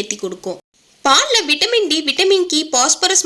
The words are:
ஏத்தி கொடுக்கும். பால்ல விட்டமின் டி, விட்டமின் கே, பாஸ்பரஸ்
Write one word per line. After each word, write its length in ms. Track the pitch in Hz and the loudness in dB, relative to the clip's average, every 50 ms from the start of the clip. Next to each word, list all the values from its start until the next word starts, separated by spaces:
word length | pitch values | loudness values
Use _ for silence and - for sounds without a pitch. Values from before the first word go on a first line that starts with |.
| 202 | -4
ஏத்தி 160 | 208 208 202 - | -4 -6 -8 -8
கொடுக்கும். 380 | 185 185 185 - 190 175 - - _ _ _ _ _ _ _ - | -8 -10 -10 -10 -10 -10 -10 -14 _ _ _ _ _ _ _ 0
பால்ல 300 | 277 269 294 571 605 523 453 349 294 | 2 4 4 2 2 0 0 0 0
விட்டமின் 400 | 294 294 330 440 480 466 427 320 | 0 0 0 0 0 0 0 0
டி, 80 | 302 320 302 | 0 -2 -2
விட்டமின் 400 | 294 277 - 370 381 392 381 359 359 - | -2 -2 0 2 2 2 2 2 0 -2
கே, 80 | 302 311 311 311 | -2 -2 0 0
பாஸ்பரஸ் 480 | 247 247 285 - - 370 370 381 370 - | 0 2 2 0 0 0 0 0 0 -2